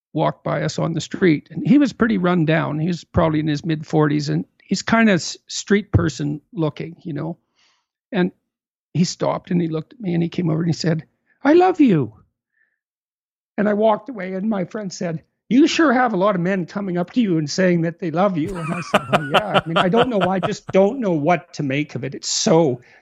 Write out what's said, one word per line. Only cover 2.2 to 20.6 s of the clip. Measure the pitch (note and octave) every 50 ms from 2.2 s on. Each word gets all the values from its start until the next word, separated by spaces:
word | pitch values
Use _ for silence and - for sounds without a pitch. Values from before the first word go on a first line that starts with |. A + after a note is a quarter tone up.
| F3+ F3 F3+ F3+ D#3
down. | D3+ D#3+ D#3+ C#3+ C#3 D3 D#3
He | D#3 F#3
was | F3 - -
probably | _ - F3+ E3+ D#3+ D#3 D3+
in | D3+ D#3
his | D3 C#3+ -
mid-forties, | D#3+ D#3+ D#3 D#3 - - D#3 D3+ D3 D3 D3+ D3 D3
and | D3+ E3 - _ _ _
he's | _ - G3 -
kind | - - A3+ A3+ A3+ G#3+
of | F#3+
s-, | D#3+ - - - - _
street | - - - - - G3+ G#3 G#3 -
person | - - E3+ D#3+ - - D3 C#3+ D3 D3 _ _
looking, | - F3+ D#3 D3 - - D#3 D#3+ E3+ _
you | - F3
know. | C#3+ C#3+ D3+ D#3+ E3+ _ _ _ _ _ _ _ _ _ _ _ _ _ _ -
And | C4 F3+ F3+ F#3+ - _ _ _ _ _ _ _ _ _ _ _ -
he | D3 F3+
stopped | - - - - C#3 D#3 E3+ - -
and | F3+ F3
he | F3 E3
looked | D#3+ D#3+ D#3+ _
at | - -
me | G#3+ F3 E3+
and | E3
he | E3+ E3
came | - - F3+ D#3+
over | D#3 D#3+
and | F3 E3
he |
said, | D3 - - D#3+ E3+ D#3+ - _ _ _ _ _ _ _ -
"I | C#4
love | D#4 F4 F4+ F#4+ F4 -
you." | D4 A#3+ F#3 D3+ B2 G#2 - - _ _ _ _ _ _ _ _ _ _ _ _ _ _ _ _ _ _ _ _ _ _ _ _ _ _ - -
And | G3+ G#3
I | G#3
walked | G#3 A3 A3 G#3+ G#3+ - -
away, | B3+ G3+ F3+ F#3
and | F#3+ F#3+ G3 A3
my | G#3+ G3 F3
friend | - - A3 G#3 F3+
said, | - - F3+ E3+ D#3+ - _ _ _ _ _ -
"You | G#3+ C4+ E4
sure | - - - E4 C#4
have | A#3 B3+ B3+ A#3 A3
a |
lot | F3 F#3 G#3+ G3
of | F3+
men | E3+ F3+ G3 F#3+ D#3+
coming | - - G3+ G3+ F#3+ F3
up | F3 F3+ -
to | - B3
you | A#3 G3 E3+
and | D#3+ D#3 C#3+
saying | - F3 F#3 F3+ F3 E3+
that | D#3+ E3+ E3 -
they | F#3+ E3
love | D3 E3+ G3 G3+ F3+ A3+
you." | D4 - F#3+
And | E3+ D#3+ D#3
I | E3+ F3
said, | - - - D3 - -
"Well, | - E3 D3+ C#3
yeah. | D#3 - G#3+ G3 D#3+ F#3+
I | - D#3+
mean, | E3
I | G3 G3 F3+
don't | F3+ A#3 A#3+ B3+
know. | A3+ G3
I | F#3 F3+ F#3+ F#3+
just | - G#3+ G3 -